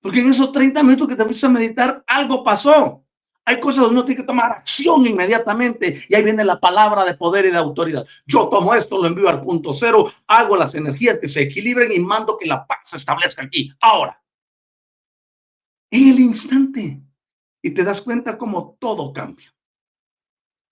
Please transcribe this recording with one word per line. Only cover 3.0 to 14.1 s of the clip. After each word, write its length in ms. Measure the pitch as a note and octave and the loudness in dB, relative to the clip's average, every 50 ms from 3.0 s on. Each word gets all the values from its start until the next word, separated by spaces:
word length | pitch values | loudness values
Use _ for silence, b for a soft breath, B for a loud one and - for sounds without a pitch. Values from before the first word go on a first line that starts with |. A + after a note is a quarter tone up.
| _ _ _ _ _ _ _ _ _ | _ _ _ _ _ _ _ _ _
Hay 160 | A#3 B3 A#3+ | -4 -2 -2
cosas 240 | - C#4 B3 C4+ B3 | -2 -2 2 2 2
donde 100 | A3+ A#3 | 4 4
uno 100 | B3+ B3 | 2 0
tiene 160 | C4 B3+ - | 0 -4 -6
que 60 | - | -4
tomar 260 | - B3 B3 A#3 A#3+ A3+ | -4 -2 -2 0 -2 -4
acción 540 | - _ - - - C#4 E4+ E4+ D4 B3+ | -6 _ -10 -8 -2 0 2 4 4 4
inmediatamente. 1000 | A#3 G#3+ F#3 F3+ F#3+ A3+ A3+ A#3 A3 G#3 A3+ B3 A#3+ A#3 - G3+ F3 C#3+ C#3 - | 2 2 -2 0 0 0 0 0 -2 -2 -2 -2 -4 -2 -4 -6 -6 -6 -8 -4
Y 80 | _ G3 | _ 0
ahí 80 | G#3+ G#3+ | 2 2
viene 220 | G#3+ A3 G#3+ G#3+ | 2 0 0 0
la 160 | G3 F3+ - | -2 -2 0
palabra 460 | - F3+ F3+ G3+ G#3+ G#3+ G#3+ G3+ F#3+ | 0 0 4 4 2 2 2 0 0
de 80 | F3+ E3 | -2 -2
poder 320 | - F3 E3+ F3+ G3+ G3 | -2 -4 -2 0 2 2
y 40 | F#3+ | 2
de 60 | F3+ | 2
autoridad. 500 | E3+ E3 D3 C#3 D3+ E3+ D#3+ D#3 C3 A#2 b b b b | 0 -2 -2 -4 -4 -4 -4 -4 -8 -10 b b b b
Yo 240 | - C#3 - G#3 - | 0 0 0 2 2
tomo 240 | - G3+ F3 F#3 A#3 | 0 0 2 2 2
esto, 240 | A#3 - - - F#3+ | 2 0 -2 -4 -2
lo 80 | F3+ | -2
envío 200 | E3 F3 F3+ G3 | -2 0 0 0
al 160 | F3+ D#3+ C#3 - | 0 0 0 -4
punto 300 | F#3 F3 E3 D3+ D#3+ C#3 | -4 -4 -4 -4 -6 -6
cero, 400 | C#3 A#3+ A3+ A3 G#3+ - B B B B | -4 -2 2 2 2 2 B B B B
hago 280 | - G#3+ A#3 A#3 G3+ G3+ | 2 2 2 4 4 2
las 200 | F#3 D#3+ C#3 C#3 | 0 0 -2 -2
energías 440 | C#3+ D3+ D3 C3+ C#3 C#3+ D#3 - - | -8 -6 -6 -6 -2 0 0 0 0
que 100 | - C#3+ | -6 -6
se 120 | - D3+ C#3 | -4 -4 -4
equilibren 460 | C#3 C#3 F#3 G#3 A#3+ B3 B3 A#3+ A3 | -4 -4 -6 -6 -4 0 0 0 0
y 80 | G#3+ F3 | 0 -2
mando 380 | F3 F#3 G#3 A3 A3 G#3+ G#3+ | 0 0 -2 -2 -2 -4 -6
que 80 | - F#3 | -6 -4
la 220 | D#3+ C#3+ B2 - | -6 -6 -6 -6
paz 140 | _ C4+ - _ | _ -12 -12 _
se 140 | - - D3 | -18 -18 -12
establezca 440 | - - D3 E3+ F3 F3+ - - E3 | -4 -4 -2 -2 -2 -4 -4 -8 -14
aquí. 300 | E3 - D#3 C3+ - - _ | -8 -6 -6 -6 -6 -6 _
Ahora. 420 | - A3+ G#3+ F3 C#3+ - | 2 4 4 4 0 -4